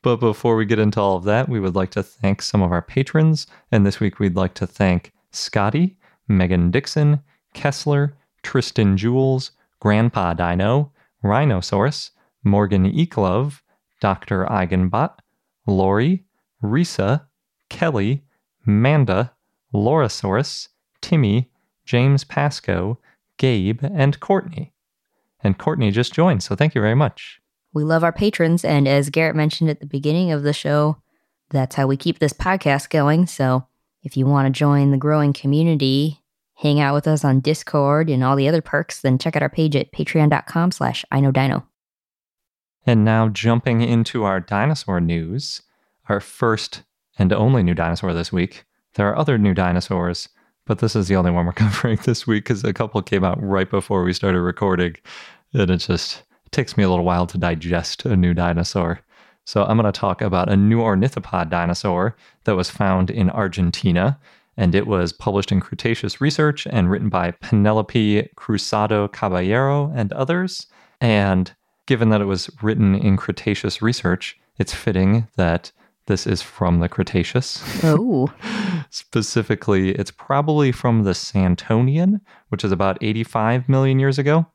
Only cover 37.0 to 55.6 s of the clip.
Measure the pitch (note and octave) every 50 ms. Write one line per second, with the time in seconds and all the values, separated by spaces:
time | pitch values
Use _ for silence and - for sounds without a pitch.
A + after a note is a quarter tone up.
37 | - D#3+ D#3 D3 - C#3+ C3 C3+ C3 D3 D#3 - - - - D3+ C#3 C#3 D3 D3+
38 | D#3+ D#3+ C#3 B2+ B2+ C3 C#3 C#3 C3+ C#3+ E3 D#3+ - - - C#3+ - - - -
39 | - C3+ B2+ C3 - E3+ - D3+ D3+ C3+ - - D#3+ D#3 D3 C3+ - _ - -
40 | D3+ - - E3 D3+ D3+ D3 C#3 - - - E3 E3+ F3+ - - C#3 B2 A#2 -
41 | - _ - C3+ C#3 C3+ C3 C3+ B2 B2+ - - - _ _ _ _ _ _ _
42 | _ _ _ _ _ _ _ _ _ _ _ _ _ _ _ _ _ B2+ A#2+ A2
43 | G#2 A2 A2 A2+ A2+ A2 G#2 - A2 A#2 A#2 A#2+ - C3 A#2 A2+ A#2+ A#2+ A#2+ A#2
44 | A2+ - - B2 G#2+ G2 F#2+ F#2 E2+ - G#2 G2+ A2 C#3+ D#3 C#3 - - F#2+ F2
45 | F2 E2 E2+ E2+ D#2+ E2 G2 C3+ C#3+ - - - _ _ _ _ _ _ _ _
46 | _ - G2+ G2+ - - - - B2+ A#2 G#2+ G#2+ - - - - - _ _ _
47 | _ _ _ - G2+ F2+ G#2 G#2+ G#2+ B2 C3+ A#2+ F#2+ F2 F2 E2 E2 E2 E2+ F2
48 | - F#2 E2+ E2+ E2+ - - F2+ F2 F#2 - - _ _ _ _ _ _ _ -
49 | G#2 G2+ - - D#3 D3+ C3 A2 G#2 G2+ F#2 - F#2 F2+ F2 F2+ - - F#2+ F2+
50 | F2 F2 F2 - - - _ _ _ _ _ _ _ - G#2+ - A#2 A2 - A2
51 | G2 F2+ G2 F#2 F2 F2 F2 F2 F2 F2 F2+ - A2 G#2+ G2 - - A#2+ A2 -
52 | - B2+ A#2 - - A#2+ A2 G#2+ - - A#2 G2 A2 A2+ F#2 - A#2 G#2+ - G#2+
53 | F#2+ - - G2 F#2 F2+ F2+ - - G2 G2 F#2+ F#2 - - G2+ - - G#2 F#2+
54 | F2+ F2+ F2+ - - G2 F#2 F2+ F2 F2+ F2 - G#2 G2 F#2+ F2 F2+ F2 E2 -
55 | _ - - - - - - _ _ _ - B2+